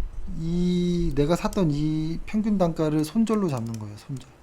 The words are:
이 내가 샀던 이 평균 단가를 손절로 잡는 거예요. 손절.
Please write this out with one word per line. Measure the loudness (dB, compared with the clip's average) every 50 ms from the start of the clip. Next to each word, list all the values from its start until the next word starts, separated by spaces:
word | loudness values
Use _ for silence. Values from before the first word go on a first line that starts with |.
| 0 -2 -4 -6 -6 -4 -4
이 | -4 -2 0 0 2 2 2 2 2 2 2 0 0 0 2 2
내가 | 2 4 4 2
샀던 | 2 0 0 0 2 2 2
이 | 2 2 0 0 0 0 -2 -2 -4 -6 -6
평균 | -2 -2 0 0 2 2
단가를 | 2 2 2 2 0 0 2 2 2 0
손절로 | 0 2 2 2 2 2 0 0 0
잡는 | 0 -2 -4 -6 -6
거예요. | -8 -10 -12 -12
손절. | -14 -12 -10 -10 -10 -12 -14 -20 -20